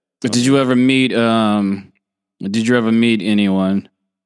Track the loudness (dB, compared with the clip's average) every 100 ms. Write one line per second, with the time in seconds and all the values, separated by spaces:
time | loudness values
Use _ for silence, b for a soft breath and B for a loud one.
0 | _ _ -4 0 2 2 2 2 2 2
1 | 0 0 0 0 0 0 -2 -4 -10 _
2 | _ _ _ -14 -6 -4 0 0 2 2
3 | 2 0 0 0 0 0 -2 -2 -6 _
4 | _ _